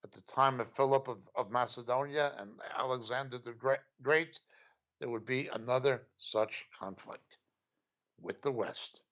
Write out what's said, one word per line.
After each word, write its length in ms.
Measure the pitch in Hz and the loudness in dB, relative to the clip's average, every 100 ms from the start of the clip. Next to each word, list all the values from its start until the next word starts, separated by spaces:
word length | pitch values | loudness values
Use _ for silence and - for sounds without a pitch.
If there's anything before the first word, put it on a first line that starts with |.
at 80 | - | -18
the 100 | - | -18
time 380 | - - 135 127 | -8 4 6 6
of 120 | 113 | -4
Philip 360 | - 135 135 135 | 2 4 4 2
of, 100 | 113 95 - | -10 -8 -6
of 160 | 107 | -2
Macedonia 800 | 120 120 - 117 123 143 143 143 139 | 0 0 -2 -2 -2 0 0 0 -2
and 100 | 101 117 - - | -12 -12 -10 -2
Alexander 600 | 131 127 113 123 135 123 | 0 0 -2 -4 -4 -8
the 140 | 120 | -10
Gre-, 240 | 117 127 135 - _ | -4 2 2 0 _
Great, 380 | 131 156 165 - _ _ _ _ _ _ | 2 2 2 -10 _ _ _ _ _ _
there 100 | 123 | -6
would 160 | 117 113 | -6 -2
be 240 | 127 - | -2 -2
another 480 | 120 113 131 135 123 - _ | -6 0 4 4 2 -2 _
such 480 | - 107 110 - - - | -4 0 0 -2 -12 -12
conflict 600 | 95 95 - 110 _ - _ _ _ _ _ _ _ _ | -10 -10 -14 -16 _ -20 _ _ _ _ _ _ _ _
with 220 | 165 - | -10 -4
the 100 | 143 | -2
West. 500 | 123 95 - - - _ | 0 -2 -4 -10 -14 _